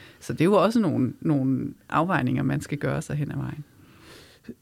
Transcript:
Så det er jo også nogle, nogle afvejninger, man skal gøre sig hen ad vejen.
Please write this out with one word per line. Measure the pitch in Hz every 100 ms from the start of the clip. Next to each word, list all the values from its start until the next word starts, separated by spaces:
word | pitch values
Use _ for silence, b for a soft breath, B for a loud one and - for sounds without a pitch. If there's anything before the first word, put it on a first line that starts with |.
| B B
Så | -
det | -
er |
jo | 180
også | 202 190 233
nogle, | 185 117 123 -
nogle | 165 143 131 127 - - -
afvejninger, | 147 175 156 127 127
man | 139 143
skal | - 147
gøre | 139 143
sig | - 147
hen | 151
ad | 147
vejen. | 127 151 - B B B B B B B B -